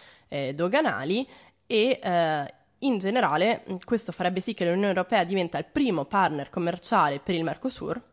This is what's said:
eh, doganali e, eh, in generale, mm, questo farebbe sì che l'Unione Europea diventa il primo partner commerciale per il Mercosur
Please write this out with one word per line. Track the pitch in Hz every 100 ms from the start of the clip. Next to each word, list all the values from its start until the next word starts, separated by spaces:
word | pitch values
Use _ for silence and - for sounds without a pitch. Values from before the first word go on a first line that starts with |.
| - - _
eh, | 143 131
doganali | 143 180 269 311 98 151 214 269 - - _ -
e, | 214 247 -
eh, | 196 175 160 156 139 - _ _
in | 269 214
generale, | 190 247 180 156 208 233 -
mm, | 185
questo | - 226 -
farebbe | - 180 185
sì | 233
che | - 175
l'Unione | 185 202
Europea | 185 180 214
diventa | 170 196 170 143
il | -
primo | - 262 165 139
partner | 196 175 151 139
commerciale | - 170 175 - 208 151 139
per | -
il | 175
Mercosur | 160 165 262 - 151 220 -